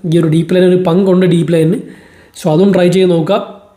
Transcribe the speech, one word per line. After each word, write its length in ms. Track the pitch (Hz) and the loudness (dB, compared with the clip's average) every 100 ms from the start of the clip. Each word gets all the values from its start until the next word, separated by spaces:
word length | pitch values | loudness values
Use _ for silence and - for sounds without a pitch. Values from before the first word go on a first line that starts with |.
| 175 | 0
ഈ 60 | 165 | 0
ഒരു 80 | 160 | 0
ഡീപ്പ് 200 | 160 160 | -2 0
ലൈൻ, 100 | 185 185 | 0 2
ഒരു 60 | 185 180 | 2 0
പങ്കുണ്ട് 400 | 175 190 180 185 | 0 2 2 2
ഡീപ്പ് 180 | 170 156 | 0 0
ലൈനിന്. 240 | 165 160 220 - - - - - - | 0 0 -2 -8 -20 -20 -20 -20 -8
So 40 | 160 | -2
അതും 180 | 156 196 185 | 0 2 2
ട്രൈ 120 | 180 | 2
ചെയ്ത് 160 | 180 185 | 2 0
നോക്കാം. 280 | 170 151 202 - - - | 0 0 -4 -4 -18 -20